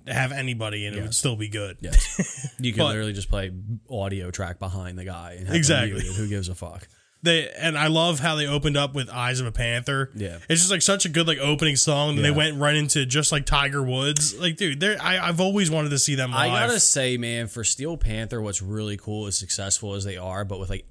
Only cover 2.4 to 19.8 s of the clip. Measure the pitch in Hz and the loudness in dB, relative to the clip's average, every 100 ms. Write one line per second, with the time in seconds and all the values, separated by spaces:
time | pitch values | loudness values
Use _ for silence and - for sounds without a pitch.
2.4 | 131 - 127 110 147 110 107 101 - 101 | -12 -4 -2 0 0 0 -4 -4 -2 -2
3.4 | 95 92 104 117 - 120 98 98 90 90 | -2 -8 -8 -8 -8 -6 -4 -4 -8 -8
4.4 | 90 90 95 92 90 90 92 87 87 90 | -8 -8 -6 -6 -8 -10 -10 -12 -14 -10
5.4 | 95 170 143 143 117 98 92 92 104 101 | 0 4 6 4 2 -2 -2 -2 -2 -2
6.4 | 90 90 85 90 - _ _ _ 170 165 | -4 -8 -10 -14 -18 _ _ _ 2 2
7.4 | 135 - 160 151 156 160 170 147 165 156 | 0 -4 -2 2 2 4 2 2 0 0
8.4 | 147 147 147 143 143 139 120 120 123 127 | 0 0 2 2 0 -2 -4 -2 -2 -2
9.4 | 123 - 117 117 120 135 131 104 95 82 | -2 -2 0 0 -2 -2 -2 -4 -8 -8
10.4 | - 165 180 185 - 196 170 156 165 143 | 0 4 4 4 4 2 2 2 2 2
11.4 | 139 147 156 139 - 143 151 147 147 151 | 0 2 2 4 4 2 2 2 4 4
12.4 | 156 143 147 151 147 151 127 143 147 147 | 2 2 2 4 2 2 2 2 2 2
13.4 | 135 147 139 143 127 127 139 147 151 101 | 2 2 2 0 0 0 2 2 2 0
14.4 | 175 156 185 139 196 202 165 185 170 170 | -2 0 -2 2 0 2 0 0 2 2
15.4 | 190 202 170 156 151 139 - 135 127 127 | 4 4 4 2 2 2 2 2 0 2
16.4 | 147 120 117 120 - 143 127 123 117 117 | 2 2 2 4 4 4 2 0 -2 -4
17.4 | 113 117 110 - 151 165 113 107 110 117 | -4 -4 -2 -2 -4 0 0 0 -4 -4
18.4 | 104 98 95 107 107 101 - 107 104 - | -4 -4 -4 -4 -4 -6 -6 -6 -4 -4
19.4 | 92 - 98 - | -4 -6 -2 -4